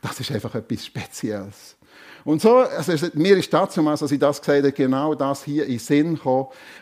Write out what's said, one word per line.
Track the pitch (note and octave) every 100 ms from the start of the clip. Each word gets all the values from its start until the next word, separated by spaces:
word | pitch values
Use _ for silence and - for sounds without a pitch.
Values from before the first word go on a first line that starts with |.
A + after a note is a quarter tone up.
Das | - -
ist | B2+
einfach | D3 A#2
etwas | A#2 - A2 -
Spezielles. | - - - A2+ G#2 G2+ - - _ _ - - -
Und | - D#3
so, | A3 B3
also | B3+ - D#3+
es, | D#3+ E3+ D3
mir | F3+ G3
ist | -
dazu | D#3 F#3+ -
mal, | D3+
als | D3 D3
ich | C#3
das | C#3+ C#3+
gesagt | - C#3+
habe, | C#3
genau | C3+ C3 C3 D3+ D3+
das | C#3 C#3
hier | - D3
in | C#3
den | A#2
Sinn | - D3 D#3+ D#3
gekommen. | C3+ C3 C3+ - - -